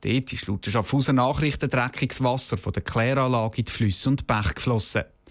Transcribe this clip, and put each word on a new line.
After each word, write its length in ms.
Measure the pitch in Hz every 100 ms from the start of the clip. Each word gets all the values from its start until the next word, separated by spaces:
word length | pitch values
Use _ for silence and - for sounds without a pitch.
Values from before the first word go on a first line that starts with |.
Dort 320 | 104 123 131
ist 160 | 117 -
laut 180 | 98 -
der 60 |
Schaffhauser 400 | 113 104 139 131
Nachrichten 580 | 131 127 139 151 143 143
dreckiges 500 | 127 123 - 131 -
Wasser 360 | 127 127 - 117
von 160 | -
der 100 | -
Kläranlage 760 | - 117 117 135 127 123 110 -
in 60 | 113
die 60 |
Flüsse 360 | - 107 95 135
und 180 | 139 -
Bäche 280 | 113 101
geflossen. 500 | - - 113 - 110 - _ -